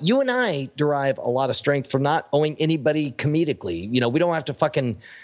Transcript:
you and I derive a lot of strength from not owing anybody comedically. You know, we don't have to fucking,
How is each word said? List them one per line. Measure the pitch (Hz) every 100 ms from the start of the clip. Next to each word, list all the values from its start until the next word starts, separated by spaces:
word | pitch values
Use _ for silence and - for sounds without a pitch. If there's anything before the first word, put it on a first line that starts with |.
you | 175 262
and | 262
I | 247 233 143 135
derive | - 147 143 139 -
a | 120
lot | 127 135
of |
strength | 113 - 143 131
from | 135
not | 139 156 -
owing | 143 151 147
anybody | 156 160 151 151 147
comedically. | - 143 156 165 113 98 85 101
You | 123
know, | 120
we | 147
don't | 175
have | 160 147
to |
fucking, | 135 151 151 123 104 - -